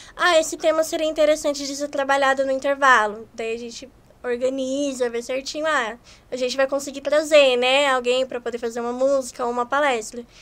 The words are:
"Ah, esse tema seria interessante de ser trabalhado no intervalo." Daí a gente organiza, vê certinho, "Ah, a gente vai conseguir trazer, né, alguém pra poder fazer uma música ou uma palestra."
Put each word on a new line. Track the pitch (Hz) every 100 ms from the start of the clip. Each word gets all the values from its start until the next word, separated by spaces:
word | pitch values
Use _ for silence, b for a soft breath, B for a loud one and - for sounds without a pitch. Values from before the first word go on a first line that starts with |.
| B -
"Ah, | 349 320
esse | 320 -
tema | 320 311
seria | 320 330 311
interessante | 311 302 311 302 285 277
de | 277
ser | 285
trabalhado | 285 269 277 269 269 269
no |
intervalo." | 269 277 277 269 240 214 214 220
Daí | 233 226 233
a |
gente | 240 240 254 _ _ _
organiza, | 247 240 254 269 262 269 285 254 240
vê | 233
certinho, | 240 262 269 302 311
"Ah, | 285 220 240 B B B
a | 254
gente | 254 262
vai | 269
conseguir | 277 277 269
trazer, | 277 294 302 302 269 247
né, | 254 269 285
alguém | 254 247 254 262
pra | 247
poder | 240 233
fazer | 240 233
uma | 233
música | 247 269 269 247 - 240
ou |
uma | 240 240
palestra." | 277 294 233 214 240 240 B